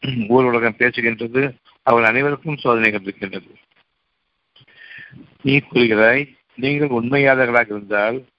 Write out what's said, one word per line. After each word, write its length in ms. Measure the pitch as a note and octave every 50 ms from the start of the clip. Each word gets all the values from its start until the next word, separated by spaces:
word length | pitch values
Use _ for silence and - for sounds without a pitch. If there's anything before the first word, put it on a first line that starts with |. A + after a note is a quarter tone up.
| - C3+ C3 A#2+ G#2+ G2+
ஊர் 180 | A#2+ C3 C3
உலகம் 300 | B2 A#2 A#2 A#2 A#2 G#2+ -
பேசுகின்றது. 800 | B2 B2 - B2+ A#2 A#2 A2+ G#2+ A#2 A2+ A#2+ C3 C#3 C#3 - _ _ _ _ _ -
அவர்கள் 260 | C3 A#2+ A#2+ A#2 A2
அனைவருக்கும் 480 | A2+ B2+ C#3 D3 C#3+ C#3 - D#3+ D3 C#3
சோதனைகள் 440 | - B2 A#2+ A2+ A2 A2 G#2 G2+
இருக்கின்றது. 500 | F#2+ G2 - - G#2 F#2+ F#2 F#2+ F2+ _ - _ _ _ _ _ _ _ _ _ _ _ _ _ _ _ _ _ _ _ _ _ _ _ _ - - - - - - - - - - _ _ _
நீ 180 | - C3+ C3+ C#3+
கூறுகிறாய், 760 | - - - B2 B2 A2+ G#2+ G#2 A2 A2+ B2 C#3 C#3+ C#3 _ _ _ _ _
நீங்கள் 320 | - B2 C#3 C#3+ C#3+ D3+ C#3+
உண்மையாளர்களாக 800 | B2 A#2 A#2 B2 C#3 C#3+ C#3 C3+ C3+ C3 B2+ A#2+ A#2+ A#2+ A#2
இருந்தால் 600 | G#2 G#2 G#2 G#2 G2 G#2 G#2 G#2 A2 A#2+ C3 B2+ _ _